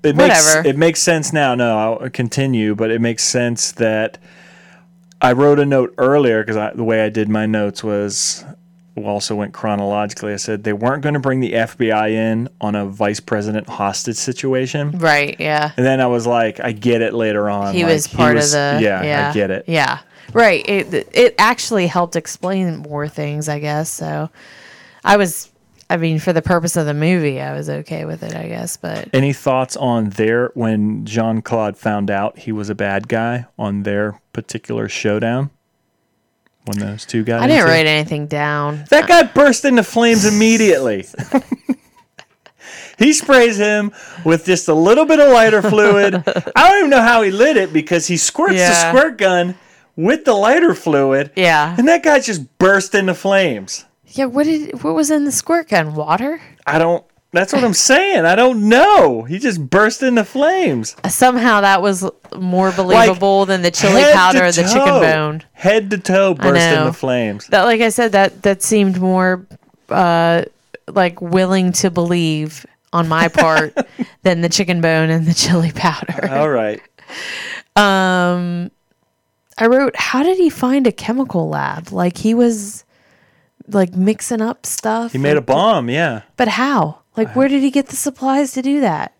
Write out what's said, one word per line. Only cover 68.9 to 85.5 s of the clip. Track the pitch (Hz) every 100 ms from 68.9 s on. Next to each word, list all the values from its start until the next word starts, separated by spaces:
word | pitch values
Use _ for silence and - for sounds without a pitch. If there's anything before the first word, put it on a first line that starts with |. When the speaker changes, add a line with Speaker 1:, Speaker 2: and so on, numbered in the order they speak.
| 180
Speaker 2:
more, | 185 185 185 185 185 - _ _ _
uh, | - 175 170 170 170 - _ _ - -
like, | 202 180 175
willing | 175 185 185 190 185
to | 175 190
believe | 170 170 175 160 156 156 - - _ _
on | 170 165
my | 160 165
part | 311 165 156 156 - - -
Speaker 1:
<laughs> | - _
Speaker 2:
than | 190 170
the | 170
chicken | - 180 175
bone | 165 160 160
and | 165 165
the |
chili | 170 - 180 165
powder. | - 175 156 - 160 185
Speaker 1:
All | 139 151
right. | 127 107 107 _ _ - - - - - - _
Speaker 2:
Um, | - 202 190 185 185 180 180 175 175 175 _ _ _ _ _ _ _ _ -
I | 226
wrote, | 262 277 -
"How | - 254
did | 320 370
he | 330
find | - 247 277 240
a |
chemical | - - 247 262 180 160
lab? | 147 139 147 170
Like, | 190 180 175
he | 220
was, | 233 240 220 202 - _ _ _ _ _ _ _ _ -
like, | 202 180
mixing | 185 190 214 - 226
up | 220 -
stuff | - - 220 220 233
Speaker 1:
He | 131
made | 143
a | 147
Speaker 2:
and |
Speaker 1:
bomb, | 120